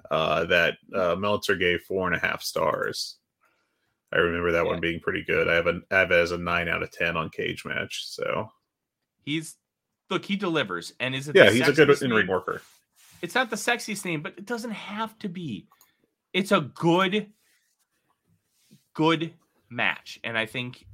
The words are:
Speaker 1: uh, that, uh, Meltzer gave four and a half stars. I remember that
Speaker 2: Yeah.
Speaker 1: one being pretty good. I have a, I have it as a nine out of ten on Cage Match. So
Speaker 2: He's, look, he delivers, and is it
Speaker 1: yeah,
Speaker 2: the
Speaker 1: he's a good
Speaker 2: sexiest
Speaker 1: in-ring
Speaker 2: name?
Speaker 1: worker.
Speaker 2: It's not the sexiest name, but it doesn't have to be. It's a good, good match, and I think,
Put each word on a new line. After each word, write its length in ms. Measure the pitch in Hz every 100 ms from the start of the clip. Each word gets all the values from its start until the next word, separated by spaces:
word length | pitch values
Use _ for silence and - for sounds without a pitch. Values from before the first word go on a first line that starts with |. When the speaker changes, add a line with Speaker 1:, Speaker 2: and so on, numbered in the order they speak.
| -
Speaker 1:
uh, 340 | 78 80 80 85
that, 320 | 87 82 - -
uh, 200 | 98 90
Meltzer 400 | 87 104 104 -
gave 280 | 92 90 87
four 260 | - 95 90
and 80 | 82
a 20 |
half 240 | - 80
stars. 760 | - - 85 - - - - - _ _ _ _ _ _ _ _ _
I 40 | -
remember 340 | 87 85 87
that 140 | 85
Speaker 2:
Yeah. 80 | 82
Speaker 1:
one 80 | 87
being 180 | 85 82
pretty 240 | - 80
good. 260 | 80 87 85
I 60 |
have 140 | 85 85
a, 120 | 87 -
I 80 | 95
have 100 | 90
it 60 | 87
as 160 | 85
a 60 | 87
nine 300 | 87 85 85
out 140 | 82
of 80 | 85
ten 260 | - 85 85
on 140 | 78
Cage 340 | - 85 -
Match. 400 | - - - - -
So 440 | - - - 110 _ _ _ _ _ _ _
Speaker 2:
He's, 320 | - 160 160 - _ _ _ _ -
look, 140 | 185
he 120 | - 196
delivers, 560 | 190 160 107 87 - -
and 140 | 127
is 140 | 135 143
it 80 | 180
Speaker 1:
yeah, 100 | 123
Speaker 2:
the 60 |
Speaker 1:
he's 160 | 117 156
a 40 |
good 160 | 143 143
Speaker 2:
sexiest 140 | 143
Speaker 1:
in-ring 240 | 135 110 92
Speaker 2:
name? 60 |
Speaker 1:
worker. 280 | 90 - 90 - _ _ _ - -
Speaker 2:
It's 120 | 170
not 160 | 247 254
the 60 | 208
sexiest 480 | - 226 - 202
name, 160 | 180 156
but 140 | 180 -
it 100 | 208
doesn't 260 | 240 233
have 440 | 202 - 208 220 -
to 80 | 208
be. 400 | 175 160 95 - _ _ _ _ _ _
It's 180 | - 202
a 100 | 196
good, 680 | 139 - 165 170 190 208 208 _ _ _ _ _ _ _ _ _ _ _ _ _ _ - _
good 380 | - 156 156 160 - _ _ -
match, 480 | 120 101 78 - -
and 120 | 117 113
I 80 |
think, 420 | 110 131 123 - -